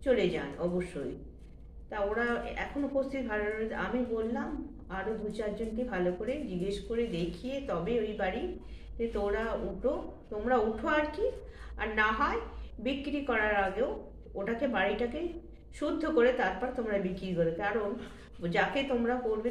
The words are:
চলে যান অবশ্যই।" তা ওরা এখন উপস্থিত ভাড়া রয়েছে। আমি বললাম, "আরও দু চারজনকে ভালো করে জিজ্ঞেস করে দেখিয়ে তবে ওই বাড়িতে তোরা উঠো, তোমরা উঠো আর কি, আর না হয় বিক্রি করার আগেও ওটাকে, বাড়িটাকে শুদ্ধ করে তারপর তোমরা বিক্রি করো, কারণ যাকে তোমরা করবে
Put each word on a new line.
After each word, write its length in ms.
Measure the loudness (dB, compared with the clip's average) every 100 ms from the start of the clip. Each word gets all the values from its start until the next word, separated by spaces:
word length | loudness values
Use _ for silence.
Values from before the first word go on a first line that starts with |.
চলে 280 | 4 6 6
যান 240 | 2 -4 -2
অবশ্যই।" 580 | 0 0 -2 -4 -6 -6 -12 -14 -16 -16 -16 -14 -8
তা 100 | -2
ওরা 240 | 0 2 2 2 -2 -4
এখন 280 | -4 -2
উপস্থিত 420 | 0 2 0 -2 0
ভাড়া 240 | 0 0
রয়েছে। 240 | 0 -2
আমি 300 | -2 0 0
বললাম, 720 | 0 0 0 0 -2 -4 -6 -10 -8
"আরও 260 | -4 -2
দু 140 | -2 -4
চারজনকে 560 | -2 -4 -2 -4 -2
ভালো 280 | -2 2 0
করে 300 | 0 -2 -2
জিজ্ঞেস 380 | -2 -2 -2 -2
করে 260 | -2 0 0
দেখিয়ে 540 | 0 -2 -2 -4 -4 -2
তবে 320 | -2 2 2
ওই 120 | 0
বাড়িতে 960 | 0 0 0 -4 -6 -10 -12 -10 -2 -2
তোরা 460 | 0 0 0 0
উঠো, 580 | -2 -2 0 0 0 -4 -12 -8
তোমরা 260 | -4 4 4
উঠো 320 | 4 0 2
আর 180 | 2 2
কি, 180 | 2 0 0 -10 -14 -10 -4
আর 120 | 0
না 180 | 4 4
হয় 300 | 4 2 2 -4 -10 -10 -4
বিক্রি 460 | -2 -2 -2 -2
করার 320 | 2 4 4 4
আগেও 540 | 2 2 0 -2 -10 -14 -10
ওটাকে, 340 | -4 -2 0 2
বাড়িটাকে 600 | 4 2 2 0 0 -4 -6 -12 -16 -14
শুদ্ধ 320 | -4 0 0 2
করে 260 | 6 6
তারপর 360 | 6 2 0 -2 -2
তোমরা 220 | 0 2
বিক্রি 360 | 0 -2 -2
করো, 160 | 2 4 4
কারণ 380 | 0 2 0 -2 -8 -14 -16 -6 0
যাকে 340 | 4 4 2
তোমরা 320 | 2 2 4
করবে 360 | 2 2 2 0